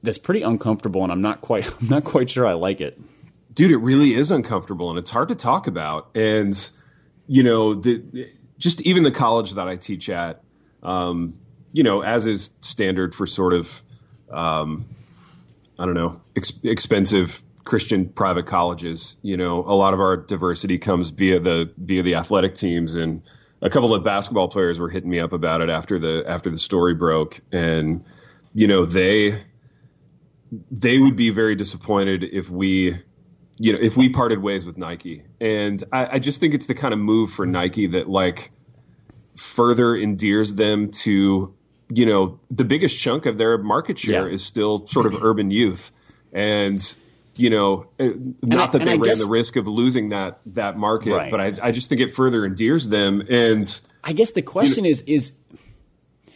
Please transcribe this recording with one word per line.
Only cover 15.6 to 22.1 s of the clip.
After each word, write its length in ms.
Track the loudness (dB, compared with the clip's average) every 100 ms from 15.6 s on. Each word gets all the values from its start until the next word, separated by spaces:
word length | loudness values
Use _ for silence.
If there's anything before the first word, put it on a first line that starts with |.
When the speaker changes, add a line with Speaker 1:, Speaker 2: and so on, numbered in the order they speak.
| _ -6
Speaker 2:
I 60 | -4
don't 80 | -2
know, 260 | -4 -6 _ -4
ex-, 240 | -2 -2
expensive 800 | -2 0 2 2 4 2 2 -4 -18 _ -2
Christian 420 | -2 2 0 -2
private 380 | -2 0 0 -2
colleges, 720 | 0 0 -2 -8 -6 -8 -8
you 120 | -6 -4
know, 220 | -2 -2
a 160 | 2 4
lot 180 | 4
of 60 | 4
our 160 | 2 0
diversity 640 | -4 -4 -2 -2 -2 -2
comes 320 | 0 0 0
via 300 | 0 2 4
the, 300 | 2 0 -2 -6
via 240 | -2 0
the 120 | 0